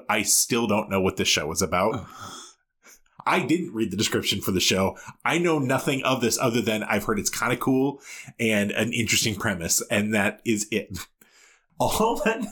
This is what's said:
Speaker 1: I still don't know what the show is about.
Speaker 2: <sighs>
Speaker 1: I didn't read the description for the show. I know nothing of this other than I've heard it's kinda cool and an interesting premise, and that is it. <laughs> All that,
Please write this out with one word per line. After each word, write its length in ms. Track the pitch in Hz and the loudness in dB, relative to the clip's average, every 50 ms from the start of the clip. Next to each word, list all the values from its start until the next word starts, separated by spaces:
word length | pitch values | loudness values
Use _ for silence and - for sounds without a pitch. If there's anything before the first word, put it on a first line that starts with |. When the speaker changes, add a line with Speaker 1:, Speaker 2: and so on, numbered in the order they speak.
| - - | 0 0
Speaker 1:
I 120 | 107 110 104 | 0 2 2
still 440 | - - - - - 123 120 117 | 4 2 2 2 2 2 2 2
don't 240 | 107 104 104 - - | 2 2 0 0 2
know 100 | 98 98 | 2 2
what 160 | 92 95 - | 2 2 2
the 80 | - 98 | 0 0
show 260 | - - - 80 73 82 | 2 2 2 0 -2 -2
is 100 | 78 95 | -2 0
about. 440 | 82 85 90 95 110 110 107 87 - - | 0 2 2 2 2 0 -2 -6 -10 -14
Speaker 2:
<sighs> 40 | - - - - - - - - _ _ _ _ _ _ - - - _ _ _ - - | -16 -16 -16 -16 -16 -18 -20 -20 _ _ _ _ _ _ -20 -20 -20 _ _ _ -8 -2
Speaker 1:
I 220 | - 156 185 160 | 0 0 2 2
didn't 260 | 127 156 180 180 - - | 2 0 0 0 -2 -4
read 200 | 110 113 101 87 | -2 -2 -2 0
the 40 | |
description 440 | 95 110 - - 110 92 - 95 101 | -2 -2 0 0 0 0 0 -2 -2
for 100 | - - | 0 0
the 80 | 101 90 | 0 2
show. 400 | - - - 95 95 92 - - - - - _ - | 2 2 2 2 2 0 0 -4 -12 -18 -12 _ -2
I 140 | 120 135 165 | -2 0 2
know 220 | 175 175 160 151 | 2 2 2 2
nothing 420 | 135 123 135 127 - 160 139 131 - | 2 0 0 0 0 -2 -2 0 0
of 180 | - 131 123 | 0 0 2
this 160 | 120 113 110 - | 2 0 0 2
other 200 | - 127 113 120 | 0 2 2 2
than 220 | 104 110 110 107 107 | 0 0 0 -2 -2
I've 220 | - 107 104 101 | -2 -2 -2 0
heard 160 | - 110 104 | 0 -2 -2
it's 100 | 87 - | -2 -2
kinda 260 | - - - 117 123 | -4 -2 -2 -2 -2
cool 440 | 123 - - 135 131 131 143 135 - - - - - - - - - | -2 0 2 2 2 2 0 -2 -4 -10 -18 -18 -18 -18 -14 -6 -2
and 320 | 120 113 110 104 101 104 - | 0 2 2 2 2 0 0
an 200 | - 110 - - | -2 -2 0 0
interesting 440 | 120 110 101 - - - 117 104 | -2 0 0 0 0 2 0 0
premise, 440 | 95 - 113 98 87 85 85 - - - - 117 | -2 -2 -2 -2 -2 -2 -2 0 -2 0 0 0
and 200 | 104 104 107 110 | 0 0 2 2
that 280 | 107 98 107 107 - - | 2 2 0 -2 -2 -2
is 220 | 117 113 104 - - - | 0 0 0 0 -2 -2
it. 260 | 104 - - 95 92 - - _ _ - _ _ _ | -4 -4 -4 -10 -12 -14 -14 _ _ -20 _ _ _
<laughs> 400 | - - _ _ _ _ _ - | -20 -20 _ _ _ _ _ -2
All 420 | - - - - 214 233 233 226 208 | 0 0 2 2 2 2 2 0 0
that, 200 | 214 220 220 233 - | 0 0 0 -2 -8